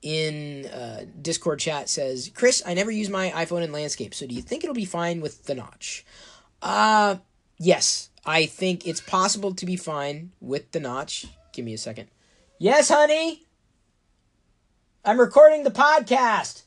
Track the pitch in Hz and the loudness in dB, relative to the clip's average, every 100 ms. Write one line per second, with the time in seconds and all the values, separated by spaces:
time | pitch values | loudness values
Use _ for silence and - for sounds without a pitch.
0 | 151 156 156 151 147 143 135 - 120 110 | -6 -4 -4 -6 -10 -12 -14 -12 -12 -12
1 | - - 143 165 175 151 - 147 - - | -16 -12 -6 -4 -4 -4 -4 -6 -6 -4
2 | 135 131 123 - 247 254 - 175 208 214 | -4 -6 -10 0 2 2 -2 -2 -2 -2
3 | 208 196 185 156 165 175 170 147 151 - | -4 -2 -4 -4 -4 -2 -4 -6 -8 -8
4 | 107 - 135 123 - 269 339 247 190 170 | -10 -12 -10 -10 -8 -8 -6 -6 -6 -4
5 | 170 170 156 - - 135 113 - - - | -4 -4 -8 -12 -10 -10 -10 -16 -14 -14
6 | _ - - - _ _ - 208 214 214 | _ -20 -20 -20 _ _ -4 2 4 4
7 | 208 190 _ _ _ _ 220 160 - - | 4 0 _ _ _ _ 2 2 2 -2
8 | - _ - 160 156 - 185 175 180 165 | -8 _ -2 0 0 -2 -4 -2 -6 -8
9 | - 190 190 202 196 185 180 180 - 151 | -2 0 0 0 -4 -6 -6 -6 -6 -6
10 | 143 147 175 _ 127 139 - 170 139 127 | -6 -8 -12 _ -8 -8 -6 -8 -6 -8
11 | 139 - - - _ - 120 110 - 104 | -8 -10 -14 -20 _ -12 -10 -10 -12 -14
12 | 98 _ _ _ _ _ 180 285 294 294 | -18 _ _ _ _ _ 2 4 4 4
13 | 302 311 330 320 _ _ _ _ _ _ | 4 4 0 -6 _ _ _ _ _ _
14 | _ _ _ _ _ _ _ _ _ _ | _ _ _ _ _ _ _ _ _ _
15 | 233 233 233 277 302 311 285 196 285 311 | 0 4 6 10 10 10 0 4 4 4
16 | 226 269 254 220 226 - | 4 2 4 0 -2 -12